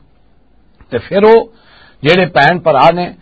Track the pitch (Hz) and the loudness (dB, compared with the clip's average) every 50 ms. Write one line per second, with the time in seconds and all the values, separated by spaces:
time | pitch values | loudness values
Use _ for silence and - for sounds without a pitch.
0 | _ _ _ _ _ _ _ _ _ _ _ _ _ _ _ _ _ _ - 120 | _ _ _ _ _ _ _ _ _ _ _ _ _ _ _ _ _ _ -10 -10
1 | - - 160 190 202 214 226 233 226 - _ _ _ _ _ _ _ _ _ _ | -8 -6 -4 0 2 2 2 2 0 -2 _ _ _ _ _ _ _ _ _ _
2 | - 139 170 185 185 165 - 151 139 147 175 180 127 165 151 131 135 165 170 175 | -2 0 0 0 0 -2 0 0 0 0 0 -2 -2 -2 0 2 2 2 2 0
3 | 180 - - - | -4 -10 -12 -16